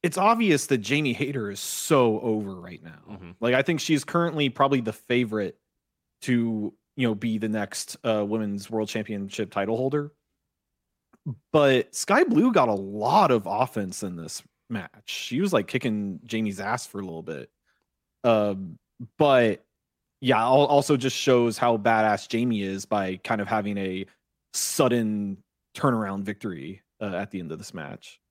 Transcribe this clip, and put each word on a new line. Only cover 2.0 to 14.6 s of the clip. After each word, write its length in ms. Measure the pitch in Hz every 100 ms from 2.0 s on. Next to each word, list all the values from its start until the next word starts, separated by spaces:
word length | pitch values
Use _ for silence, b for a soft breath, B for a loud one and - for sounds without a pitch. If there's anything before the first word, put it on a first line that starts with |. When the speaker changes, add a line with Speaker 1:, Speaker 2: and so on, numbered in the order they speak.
| 120 107
Speaker 1:
over 340 | 120 107 101
right 260 | 92 90 90
now. 180 | 82 76 -
Speaker 2:
Mm-hmm. 200 | 98 87 90
Speaker 1:
Like, 140 | 117
I 80 | 127
think 180 | 139 160
she's 240 | - 147
currently 460 | - 170 170 151 139
probably 320 | - 139 135
the 120 | 110
favorite 680 | - - 123 117 107 95 - _ _ _ _ _ _
to, 520 | - 120 117 110 104 _ _
you 120 | - 120
know, 60 |
be 240 | 107 117 110
the 120 | 110
next, 480 | 107 98 - - -
uh, 220 | 117 107
Women's 440 | 104 110 107 101 98
World 180 | 113 104
Championship 600 | 110 107 101 98 - 101
title 260 | 101 98 117
holder. 360 | 131 147 147 _ _ _ _ _ _ _ _ _ _ _ - 113 _
But 420 | 156 143 127 -
Sky 300 | - - 220
Blue 280 | 359 156 247
got 180 | 196 123
a 40 |
lot 560 | 101 98 104 113 190 170
of 160 | 120
offense 560 | 87 101 127 113 95 -
in 140 | 98
this 260 | 87 80 - _ _